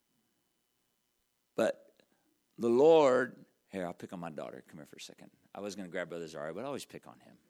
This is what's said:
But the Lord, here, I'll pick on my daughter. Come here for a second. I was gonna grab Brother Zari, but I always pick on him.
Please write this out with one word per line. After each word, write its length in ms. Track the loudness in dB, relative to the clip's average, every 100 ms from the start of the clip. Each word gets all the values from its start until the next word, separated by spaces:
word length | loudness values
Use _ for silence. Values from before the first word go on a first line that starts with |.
| _ _ _ _ _ _ _ _ _ _ _ _ _ _ _ -2
But 360 | 0 -2 -10 _ _ _ _ _ _ -4
the 120 | 2
Lord, 680 | 6 8 8 8 4 0 -6 -20 _ _
here, 180 | -8 -8
I'll 80 |
pick 200 | -10 -12
on 80 | -10
my 80 | -10
daughter. 340 | -10 -12 -14 -18
Come 80 | -20
here 80 | -20
for 100 | -18
a 60 |
second. 280 | -20 -20 -20 _ _
I 60 | -12
was 160 | -10 -10
gonna 140 | -8
grab 180 | -8 -6
Brother 180 | -8 -10
Zari, 300 | -10 -10 -8
but 80 |
I 40 | -8
always 180 | -10 -12
pick 200 | -18 -20
on 140 | -20
him. 180 | -20 -20 _